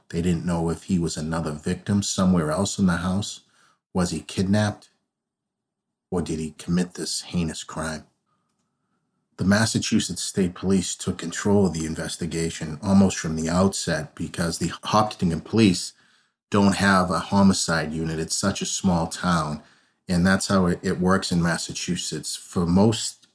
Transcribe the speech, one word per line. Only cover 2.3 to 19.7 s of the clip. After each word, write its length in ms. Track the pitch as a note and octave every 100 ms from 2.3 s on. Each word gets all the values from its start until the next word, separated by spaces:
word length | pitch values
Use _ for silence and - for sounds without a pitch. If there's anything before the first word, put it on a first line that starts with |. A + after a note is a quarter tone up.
| F2+ D2+
else 280 | D#2 G2 -
in 80 | F#2+
the 120 | E2+
house. 420 | E2+ F#2+ - - _ _ _ _ _
Was 180 | F#2+ F2
he 100 | E2+
kidnapped? 680 | - - F#2+ G#2 G#2 - _ _ _ _ _ _ _ _ _ _ _ _ -
Or 120 | F#2
did 160 | D#2 D#2+
he 160 | D#2 -
commit 360 | - F2 F2+
this 280 | - D#2+ -
heinous 420 | - F2 D#2+ D#2
crime? 400 | - E2+ D#2 D#2 - _ _ _ _ _ _ _ _ _ _ _ _ -
The 80 |
Massachusetts 800 | F#2 G2+ A2 G#2+ - G#2+ - E2+
State 320 | - - F#2
Police 400 | - F#2 F#2+ F2
took 240 | - - F2+
control 480 | E2+ - G#2 G2+ F#2+
of 60 |
the 140 | D#2+ D#2+
investigation 920 | D#2+ E2 - E2+ E2 E2 - D#2+ E2
almost 360 | G2 G2 F#2+ -
from 180 | E2 D#2+
the 120 | D#2+
outset 640 | F2 G2 - - D#2 D2+
because 440 | - D#2+ - E2+ E2
the 140 | E2+ -
Hopkinton 560 | - G#2+ G#2+ - F2+ D#2+
Police 520 | - G#2+ G#2+ F2 - - _ _ _ _ -
don't 260 | G#2 G2+ F#2
have 340 | G2+ F#2+ F2
a 80 | E2
homicide 760 | - G2 G2 F#2 - E2 D2+
unit. 280 | D#2 D#2+ D#2+
It's 160 | E2 -
such 260 | G2+ -
a 40 | -
small 420 | - G2 E2+ E2
town, 520 | - F#2 F2 D#2 D2+ -